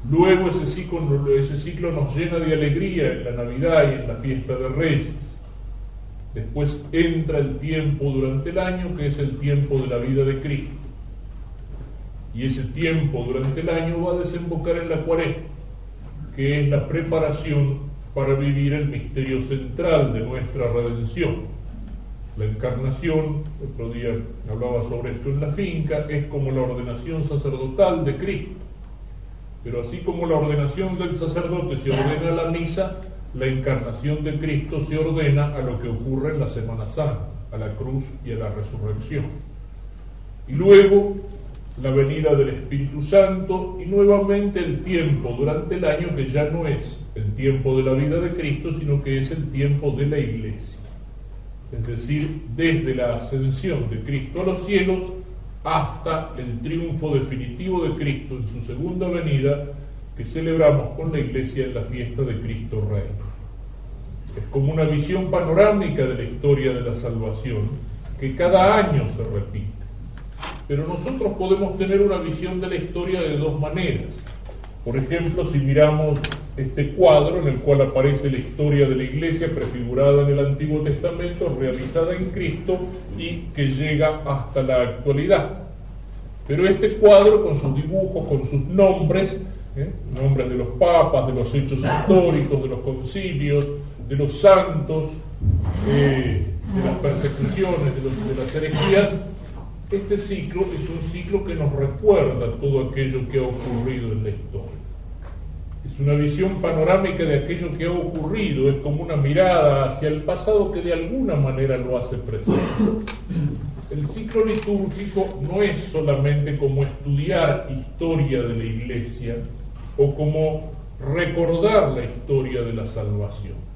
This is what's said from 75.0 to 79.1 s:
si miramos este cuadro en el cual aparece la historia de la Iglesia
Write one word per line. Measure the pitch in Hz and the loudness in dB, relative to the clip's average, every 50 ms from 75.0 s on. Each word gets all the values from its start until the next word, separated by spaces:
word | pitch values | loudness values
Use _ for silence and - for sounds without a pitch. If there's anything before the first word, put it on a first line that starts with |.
| 131 - 160 170 165 165 170 180 156 | -2 0 -2 -2 -2 -2 -2 -2 -2
si | 143 147 139 | 0 0 0
miramos | 131 135 139 151 151 151 151 151 156 151 143 143 - - - - - - - | 2 4 6 8 8 8 6 4 2 2 2 0 -2 -4 -6 -8 -10 -10 -6
este | 135 131 131 - 147 139 143 | -6 -4 -4 0 -2 -2 -2
cuadro | - - 180 165 151 147 147 165 175 185 | 4 6 8 10 10 8 6 4 2 2
en | 151 143 | 2 0
el | 127 - | 0 2
cual | - 143 139 139 | 4 4 6 6
aparece | 135 117 - 131 131 143 139 - - 139 | 6 4 4 4 4 4 2 2 0 0
la | 131 120 | -2 -2
historia | - - - - 147 147 143 143 139 131 | -4 -6 -2 0 2 2 6 6 6 4
de | 127 | 4
la | 120 123 | 0 0
Iglesia | - | -2